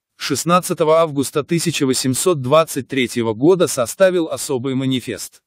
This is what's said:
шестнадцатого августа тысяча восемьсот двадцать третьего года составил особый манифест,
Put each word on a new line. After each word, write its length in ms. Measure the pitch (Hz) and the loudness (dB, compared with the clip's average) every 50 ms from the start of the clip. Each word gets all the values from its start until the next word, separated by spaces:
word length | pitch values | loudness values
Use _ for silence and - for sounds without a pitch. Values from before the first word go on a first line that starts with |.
| _ _ _ - | _ _ _ -10
шестнадцатого 800 | - - 147 127 - 156 175 180 175 - 175 - 170 151 156 165 | -6 -4 -4 -2 0 2 2 2 2 0 -2 0 2 4 4 4
августа 420 | 170 165 143 139 135 - - 156 131 | 4 2 0 -2 -4 -2 -2 -4 -4
тысяча 440 | - 175 165 - 170 147 - 147 | -2 -2 -2 -2 -2 -2 0 0
восемьсот 540 | 131 131 - - 135 131 - - 190 180 147 | 0 0 0 0 -2 -2 0 2 0 0 0
двадцать 480 | 127 123 143 156 160 156 - 147 123 - | 0 2 4 2 2 2 -2 -8 -8 -4
третьего 440 | - 131 127 113 - 120 117 113 110 | -2 -2 -2 -2 -2 -2 -2 -2 -2
года 340 | 104 127 160 190 175 180 | 2 4 4 4 4 2
составил 640 | 139 - - 120 110 - - 190 185 180 180 165 156 | 0 0 -2 -4 -4 0 2 2 4 4 2 -2 -2
особый 460 | - 123 - - 143 127 117 139 131 | -4 -8 -6 -4 -4 -4 -2 -2 -2
манифест, 680 | 127 135 131 131 127 - - 107 87 - - _ _ _ | -2 0 0 -2 -2 -4 -6 -8 -10 -10 -14 _ _ _